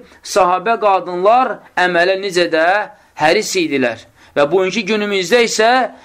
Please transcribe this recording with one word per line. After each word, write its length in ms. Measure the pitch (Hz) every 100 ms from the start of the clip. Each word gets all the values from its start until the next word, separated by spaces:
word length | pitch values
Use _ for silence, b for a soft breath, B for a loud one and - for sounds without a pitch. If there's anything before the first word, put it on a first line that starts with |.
| B B
sahabə 540 | - 208 180 180 185 226
qadınlar 760 | 208 190 170 180 196 240 254 196 B -
əmələ 420 | 180 175 175 190
necə 300 | 196 175 170
də 380 | 160 170 202 196 b b
həris 420 | - 156 202 208 190
idilər. 420 | 156 139 123 113 - b b -
Və 80 | 143
bugünkü 300 | 185 185 202
günümüzdə 640 | 185 214 208 196 175 240
isə, 480 | 226 - 220 262 233 B